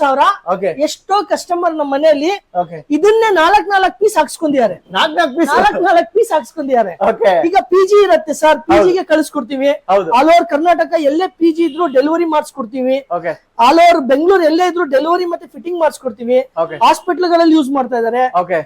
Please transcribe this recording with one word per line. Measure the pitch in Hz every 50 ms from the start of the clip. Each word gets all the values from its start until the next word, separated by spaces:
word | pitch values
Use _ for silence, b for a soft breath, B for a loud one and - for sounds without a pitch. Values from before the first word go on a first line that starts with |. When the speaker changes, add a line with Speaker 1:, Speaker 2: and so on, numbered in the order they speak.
Speaker 1:
ಸಾವಿರ. | 302 277 269 269 302 370 403 - - - 190
Speaker 2:
ಓಕೆ. | 185 190 180 - 262 277
Speaker 1:
ಎಷ್ಟೋ | 196 - - _ - 381 415 330 -
ಕಸ್ಟಮರ್ | 339 285 - - 349 349 359 339 320 311
ನಮ್ಮ | 294 277 277
ಮನೆಯಲ್ಲಿ | 277 302 320 302 277 294 349 403 392 - _ - 180
Speaker 2:
ಓಕೆ. | 180 156 170 - - - 294
Speaker 1:
ಇದನ್ನೇ | 302 330 415 440 453 453 440 392 330
ನಾಲ್ಕ್ | 311 349 403 415 320 381 403
ನಾಲ್ಕ್ | 381 381 349 - - 415
ಪೀಸ್ | 415 - 311
ಹಾಕ್ಸ್ಕೊಂಡಿದ್ದಾರೆ. | 302 - - - 330 302 294 269 175 147 135 - _ - 175
Speaker 2:
ನಾಲ್ಕ್ | 190 285 320 302 349
ನಾಲ್ಕ್ | 330 285 240 330
ಪೀಸ್? | 330 254 294 - 381
Speaker 1:
ನಾಲ್ಕ್ | 415 - - 339 392
ನಾಲ್ಕ್ | 349 339 339 - -
ಪೀಸ್ | 415 466 453 359
ಹಾಕ್ಸ್ಕೊಂಡಿದ್ದಾರೆ. | 311 233 - - 320 285 269 262 233 214 185 165 - - 214
Speaker 2:
ಓಕೆ. | 208 311 440 196 185 330 311 339
Speaker 1:
ಈಗ | 370 381 - -
ಪಿ | 359 381 381 381
ಜಿ | 415 415 403
ಇರುತ್ತೆ | 370 339 311 320 311 285 -
ಸರ್, | 311 311 302
Speaker 2:
ಹೌದು. | 262 - -
Speaker 1:
ಪಿ | 330 311 -
ಜಿ | 370 349
ಗೆ | 381 - - 311
ಕಳಿಸ್ಕೊಡ್ತೀವಿ. | 311 294 - - 294 233 208 285 262 269 285 294 - _ - 190
Speaker 2:
ಹೌದು. | 202 190 - -
Speaker 1:
all | 247 285 320 339
over | 339 339 339 302
ಕರ್ನಾಟಕ | 285 320 359 339 311 330 277 339 339 302 269
ಎಲ್ಲೇ | 285 330 381 359 - -
ಪಿ | 330 339 311
ಜಿ | 330 339 320
ಇದ್ರು | 269 311 349 320 247
ಡೆಲಿವರಿ | 262 277 302 320 339 349 330 311
ಮಾಡಿಸ್ಕೊಡ್ತೀವಿ. | 302 269 - - 277 247 208 247 262 254 254 262 277 269 - 170 175
Speaker 2:
ಓಕೆ. | 160 170 151 - _ _ _ - 233
Speaker 1:
all | 247 302 330 339
over | 349 339 320 269 233
ಬೆಂಗಳೂರು | 269 277 330 359 392 359 339 302
ಎಲ್ಲೇ | 320 339 359 359
ಇದ್ರು | 330 359 349 277 277
ಡೆಲಿವರಿ | 262 294 330 349 359 359 339 339
ಮತ್ತೆ | 339 - - -
ಫಿಟ್ಟಿಂಗ್ | 277 220 339 359 339 320
ಮಾಡಿಸ್ಕೊಡ್ತೀವಿ. | 294 - - - 254 208 - 240 233 254 254 262 - - 160 165
Speaker 2:
ಓಕೆ. | 160 160 143 226
Speaker 1:
ಹಾಸ್ಪಿಟಲ್ | 277 311 - - 370 339 285 359 339 339
ಗಳಲ್ಲಿ | 330 339 330 320 320
ಯೂಸ್ | 277 254 285
ಮಾಡ್ತಾ | 277 254 220 262 233
ಇದ್ದಾರೆ. | 226 226 233 247 254 254 208 180
Speaker 2:
ಓಕೆ. | 180 170 180 160 151